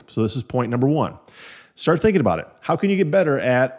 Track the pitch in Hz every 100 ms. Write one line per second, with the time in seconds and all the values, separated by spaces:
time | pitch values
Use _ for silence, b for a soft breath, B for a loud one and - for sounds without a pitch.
0 | - - 110 135 - 127 117 123 135 151
1 | 104 - - B B B B - - 170
2 | 220 185 107 80 - - - 165 196 196
3 | 165 190 160 135 120 127 131